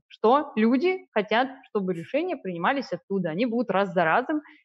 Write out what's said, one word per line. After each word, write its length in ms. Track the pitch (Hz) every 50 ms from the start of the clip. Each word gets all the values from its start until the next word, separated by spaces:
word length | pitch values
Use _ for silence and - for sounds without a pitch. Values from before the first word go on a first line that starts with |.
| _ _
что 460 | - - - 214 254 294 294 285 -
люди 440 | 220 220 226 254 262 294 359 370 370 - _
хотят, 380 | - 220 196 214 220 226 269 269 269 - - _
чтобы 240 | - 214 190 180 180
решения 440 | 165 165 - - 285 339 370 330 262
принимались 560 | - 190 175 165 170 214 277 277 233 - 180
оттуда. 380 | 170 _ - 196 196 180 165
Они 140 | 156 180 247
будут 240 | 240 220 240 247 240
раз 240 | - 190 202 190 165
за 120 | 185 170
разом 340 | 160 165 214 262 - 311 302 - - - _ _